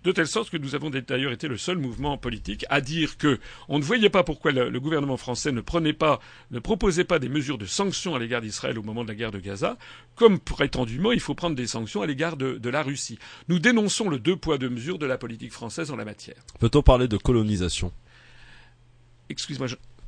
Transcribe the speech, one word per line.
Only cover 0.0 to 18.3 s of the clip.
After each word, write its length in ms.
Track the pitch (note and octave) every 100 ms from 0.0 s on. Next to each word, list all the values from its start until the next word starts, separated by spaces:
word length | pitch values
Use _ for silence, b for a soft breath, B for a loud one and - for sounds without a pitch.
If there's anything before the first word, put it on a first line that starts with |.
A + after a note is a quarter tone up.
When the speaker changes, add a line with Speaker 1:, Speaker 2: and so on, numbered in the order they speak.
Speaker 1:
de 80 | F3
telle 160 | F#3 D#3
sorte 220 | A3+ A3
que 80 | E3
nous 180 | C#3 C#3
avons 140 | D3+
d'ailleurs 420 | C3+ A#2+ B2+ C3+
été 160 | A#2+ D#3
le 100 | A2
seul 200 | - F#3
mouvement 400 | C3 A2+ C#3+ C#3+
politique 480 | B2+ A2 - G#3 -
à 120 | C#3
dire 360 | C3 E3 D3+ -
que 220 | D3+ B2 B B -
on 100 | C#3+
ne 40 |
voyait 260 | C#3+ A#3+ G3+
pas 140 | G3
pourquoi 280 | F3 D3 D#3
le, 180 | C3 B2
le 100 | A#2+
gouvernement 380 | C#3+ D#3 C#3 B2+
français 340 | - A#2+ D3+
ne 100 | A#2+
prenait 320 | - E3+ D#3
pas, 260 | D3+ D#3 B2+ B B B
ne 80 | A#2+
proposait 440 | E3+ G#3+ G#3 E3
pas 160 | F3 E3+
des 100 | B2+
mesures 280 | D3 C3+ C3
de 80 | G2
sanctions 500 | - G3+ - F#3 C#3
à 40 |
l'égard 220 | A#2 B2
d'Israël 360 | A2 - C3+ A#2
au 60 |
moment 200 | G#2 A2
de 60 | A2+
la 60 | G#2+
guerre 160 | A2+
de 80 | G2+
Gaza, 380 | F#2 G2 F3 B3 B B B -
comme 240 | A#3 F3+
prétendument 720 | - - C#3+ B2+ A#2 B2 G#3
il 80 | A3+
faut 160 | - C#3
prendre 200 | F3 C#3
des 120 | A#2
sanctions 340 | A#2+ G#2+ G#3
à 40 | F3+
l'égard 320 | C3+ E3 D3
de, 200 | C3 A#2+
de 120 | A#2
la 140 | C#3
Russie. 360 | C#3 C#3 - A2+ B B -
Nous 120 | F3
dénonçons 500 | G3 A#3 G#3 - G#3+
le 100 | C#3
deux 160 | A2 F#3
poids, 220 | D#3+ C#3+
deux 120 | B2+
mesures 300 | B2 C3 F#3
de 60 | C#3+
la 120 | B2+
politique 340 | A#2+ A2+ B2
française 400 | - A#2 - D#3
en 40 | A#2+
la 100 | G#2+
matière. 320 | G#2 - - - -
Speaker 2:
Peut-on 220 | A2+ D3
parler 260 | C#3 B2 B2
de 100 | G#2
colonisation ? 760 | - B2 G#2+ G2+ F2+ - F2 - b b b